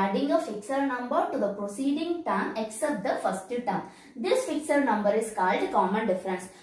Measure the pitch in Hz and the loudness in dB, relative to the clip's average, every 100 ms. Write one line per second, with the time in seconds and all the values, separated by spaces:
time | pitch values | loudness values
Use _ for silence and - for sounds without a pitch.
0 | 302 262 277 330 - 202 - 269 277 247 | 2 2 2 2 0 -6 -2 0 0 -2
1 | 247 311 - 247 202 196 202 202 277 294 | 0 0 0 0 -2 -2 -6 -2 0 0
2 | 339 339 233 202 - 220 220 - 302 196 | 0 -2 0 0 0 -4 -6 -2 -2 -2
3 | 254 339 190 185 - 240 208 180 - - | -2 -2 -2 -4 -4 -4 -2 -4 -6 -16
4 | - - - 508 415 302 - 285 269 214 | -18 -4 2 2 2 -2 2 2 4 2
5 | 202 214 226 - 185 196 190 - 185 214 | 2 2 0 0 2 2 2 2 2 2
6 | 202 185 190 185 - - | 2 0 0 -4 -6 -16